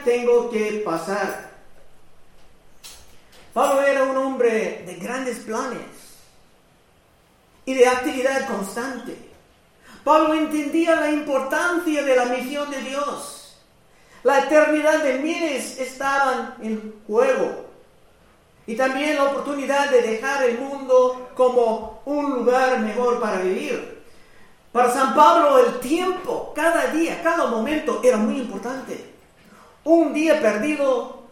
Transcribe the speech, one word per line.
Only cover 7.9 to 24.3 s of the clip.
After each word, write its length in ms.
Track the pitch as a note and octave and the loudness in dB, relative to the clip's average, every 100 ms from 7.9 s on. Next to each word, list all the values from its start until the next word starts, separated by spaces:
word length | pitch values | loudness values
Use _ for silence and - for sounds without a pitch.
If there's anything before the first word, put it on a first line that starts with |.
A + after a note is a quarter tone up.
| B3 D4 C4 C4 C4+ - | 6 0 0 0 0 -2
constante. 680 | G#3 G3 A#3 C4 B3 - - - - _ _ _ _ - - | -4 -6 -8 -8 -10 -12 -14 -18 -20 _ _ _ _ -20 -4
Pablo 320 | C#4+ D#4 D#4 | 2 4 4
entendía 600 | D#4 D#4 D4+ C#4+ E4 E4+ D#4+ | 2 0 -2 -2 0 2 2
la 140 | D4+ | 2
importancia 920 | D4+ - C4 - D4+ F4 E4+ E4 D4+ | -2 -2 -2 -2 -2 0 0 0 0
de 140 | C4+ B3 | 2 2
la 80 | |
misión 440 | B3 B3+ B3+ D4 C#4+ | 2 -2 -4 -6 -6
de 80 | C4+ | -8
Dios. 760 | A3 C#4 C#4 E3+ - - - - _ _ _ _ _ - | -8 -6 -6 -8 -12 -16 -20 -20 _ _ _ _ _ -4
La 160 | B3 C#4 | 2 2
eternidad 580 | - D4+ D4+ D4+ D4+ D#4 | 4 4 4 2 2 2
de 160 | C#4+ C4 | 0 -2
miles 580 | D#4 F4 E4 B3+ G#3+ - | -4 -2 -4 -4 -8 -10
estaban 800 | B3+ - C#4 C#4 C4 B3 A3+ - | -10 -6 -2 0 0 -2 -6 -10
en 420 | A3 G#3+ - - - | -8 -8 -8 -14 -2
juego. 640 | A3 C4+ A3 E3+ - - - _ _ _ _ _ _ _ _ - | 2 2 2 -2 -6 -14 -20 _ _ _ _ _ _ _ _ -8
Y 100 | A3+ | -2
también 400 | C4 C4+ D4+ C#4+ | -2 0 -2 0
la 80 | |
oportunidad 640 | C#4 C4+ C4 C#4+ C4 C#4 C#4+ | 0 -2 -4 -4 -2 0 4
de 140 | B3 | 4
dejar 420 | A3 A3 C4+ C#4+ | 2 -2 -2 0
el 140 | B3 A#3 | 0 0
mundo 720 | C#4 C#4 C4 B3+ B3+ B3+ - | -6 -8 2 4 4 0 -6
como 680 | - B3 A#3+ A3+ A3 - - | 0 2 4 2 0 -6 -12
un 300 | C4+ D4 C#4+ | -6 -4 -2
lugar 460 | B3+ A3+ B3+ B3+ A#3 | 0 2 4 2 0
mejor 380 | G#3+ B3 B3 - | -2 -2 0 0
para 200 | G#3+ F#3+ | -2 -2
vivir. 640 | F#3 A3+ - - - - - - - | -2 -2 -4 -6 -10 -16 -20 -20 -20